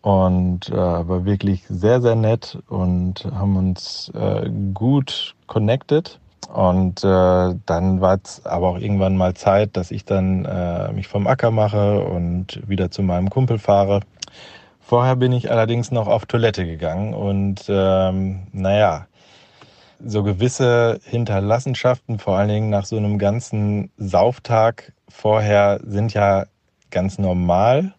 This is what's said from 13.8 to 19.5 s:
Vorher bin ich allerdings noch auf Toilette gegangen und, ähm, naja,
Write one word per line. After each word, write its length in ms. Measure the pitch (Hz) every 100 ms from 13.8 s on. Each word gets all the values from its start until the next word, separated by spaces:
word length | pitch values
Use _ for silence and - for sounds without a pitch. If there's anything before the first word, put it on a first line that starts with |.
| 98 101 - _ - - - - - _
Vorher 380 | - 120 127 127
bin 160 | 127
ich 180 | 123 -
allerdings 400 | 117 110 120 117
noch 160 | 123 107
auf 180 | 107 -
Toilette 400 | 120 113 101 85
gegangen 480 | 80 82 85 107
und, 520 | 107 101 98 98 98 -
ähm, 800 | 101 95 95 95 95 95 95 95
naja, 540 | 98 95 104 101 82 90 _ _ _ _